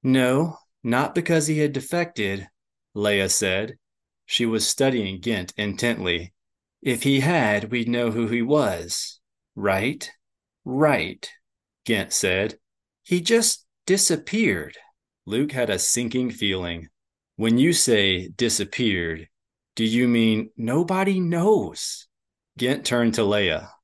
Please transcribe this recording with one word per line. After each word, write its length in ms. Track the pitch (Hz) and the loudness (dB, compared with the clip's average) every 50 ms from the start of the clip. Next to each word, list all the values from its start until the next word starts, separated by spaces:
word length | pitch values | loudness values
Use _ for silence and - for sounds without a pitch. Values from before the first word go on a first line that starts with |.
"No, 580 | - 135 131 131 127 123 131 139 165 165 - - _ _ _ _ | 2 2 2 4 4 4 2 2 0 0 -4 -12 _ _ _ _
not 320 | - 117 117 127 143 - - | -4 0 2 2 0 0 -2
because 340 | 175 170 170 170 160 147 | -4 0 2 2 2 2
he 100 | 151 156 151 | 0 0 0
had 140 | 151 147 139 | 0 0 -2
defected," 720 | 139 131 - - 175 170 170 - - 104 98 98 98 95 - _ _ _ _ _ _ _ _ _ | -4 -6 -4 -4 -4 -4 -4 -4 -4 -2 -2 -2 -4 -8 -14 _ _ _ _ _ _ _ _ _
Leia 340 | 107 104 104 101 101 95 92 | -2 0 2 2 2 2 2
said. 480 | - - 107 95 92 98 107 113 - _ _ _ _ _ _ _ _ _ _ | 0 0 0 0 0 -2 -4 -6 -10 _ _ _ _ _ _ _ _ _ _
She 200 | - - - 120 | -4 0 0 2
was 200 | 113 110 110 107 | 2 2 0 0
studying 540 | - - - 135 135 131 120 104 95 95 90 | -2 0 2 2 2 2 0 -2 -4 -6 -6
Gint 320 | 87 117 113 98 90 90 - | -4 -2 -2 -2 -4 -6 -6
intently. 760 | - 104 104 98 - - 120 113 - 92 90 87 85 85 90 _ _ _ _ _ _ _ _ _ _ | -4 -4 -4 -2 0 0 0 0 0 -2 -2 -2 -2 -4 -10 _ _ _ _ _ _ _ _ _ _
"If 220 | - 139 123 117 - | -4 -2 -2 0 2
he 160 | 139 139 135 | 2 2 2
had, 520 | 131 156 180 165 123 107 104 101 101 107 | 2 2 2 2 2 2 2 0 -2 -2
we'd 180 | 120 123 117 120 | -4 -4 -2 -2
know 220 | 120 120 120 117 | 0 0 0 0
who 160 | 107 117 117 | 0 -2 -2
he 140 | 107 117 120 | -2 0 -2
was. 760 | 117 123 147 151 135 104 92 85 87 87 - - - - - _ _ _ _ _ _ _ _ | 0 2 2 2 2 0 -2 -4 -6 -8 -8 -8 -8 -10 -14 _ _ _ _ _ _ _ _
Right?" 560 | 107 101 101 95 95 104 131 147 139 - - - _ _ _ _ _ _ _ _ _ _ | -4 -2 0 0 0 0 -2 -4 -6 -12 -16 -18 _ _ _ _ _ _ _ _ _ _
"Right," 680 | - 127 135 156 151 151 156 160 180 - - - - - _ _ _ _ _ _ _ _ _ _ | -6 0 2 2 2 2 2 -2 -4 -8 -12 -16 -18 -18 _ _ _ _ _ _ _ _ _ _
Gint 280 | - 117 101 90 - - | -2 0 0 0 -2 -4
said. 440 | - - 95 90 95 101 110 - _ _ _ _ _ _ _ _ _ _ | -2 0 0 0 0 -2 -4 -6 _ _ _ _ _ _ _ _ _ _
"He 160 | - 180 180 | -2 -2 -2
just 460 | 165 226 233 226 226 - - - _ _ _ _ _ | 2 2 2 4 2 2 -2 -4 _ _ _ _ _
disappeared." 920 | - 185 196 - - 175 156 - - - 220 226 143 98 85 73 - - - - _ _ _ _ _ _ _ _ | 0 2 2 4 2 0 0 -2 -4 -2 0 2 2 0 -2 -4 -10 -14 -20 -20 _ _ _ _ _ _ _ _
Luke 260 | - 104 120 143 147 | -4 -2 -2 -2 -2
had 180 | 135 127 123 107 | -2 -2 -2 -2
a 80 | 98 | -2
sinking 540 | 90 - - - 120 123 113 117 127 127 123 | -2 0 0 0 -2 -2 -2 -2 -2 -4 -4
feeling. 560 | 101 - 107 101 95 92 87 87 85 82 80 - _ _ _ _ _ _ _ _ _ | -4 -2 -2 -2 -2 -2 -4 -6 -8 -8 -12 -16 _ _ _ _ _ _ _ _ _
"When 220 | - 107 113 113 | -2 0 2 4
you 160 | 123 135 170 165 | 4 4 4 4
say 560 | - - 131 117 104 98 98 92 90 92 90 | 2 2 4 4 4 4 4 2 0 -2 -8
disappeared, 1000 | 87 - 120 113 107 - 101 - - - 127 110 98 90 85 82 80 80 80 _ _ _ _ _ _ _ _ _ _ | -4 -2 0 0 0 -2 -4 -6 -4 -2 0 0 0 0 -2 -4 -6 -8 -12 _ _ _ _ _ _ _ _ _ _
do 80 | - 113 | -2 -2
you 240 | 110 113 120 123 | 0 2 2 2
mean 440 | 120 120 117 113 110 110 110 110 - _ | 4 4 4 4 4 2 0 -2 -6 _
nobody 640 | - 113 113 127 156 175 170 190 185 190 196 196 185 | -8 -4 -2 0 0 0 0 0 0 0 0 0 0
knows?" 880 | 180 165 170 170 175 208 220 175 104 82 - - - - - - - _ _ _ _ _ _ _ _ _ _ | 0 -2 0 0 4 4 4 4 2 -2 -8 -10 -10 -10 -10 -12 -16 _ _ _ _ _ _ _ _ _ _
Gint 280 | - 123 123 143 139 - | -2 0 0 0 0 0
turned 280 | - 127 120 120 117 107 | 0 0 2 2 2 2
to 80 | 117 110 | 2 2
Leia. 480 | 101 104 104 101 87 80 78 - - - _ | 2 2 2 2 0 0 -2 -6 -12 -20 _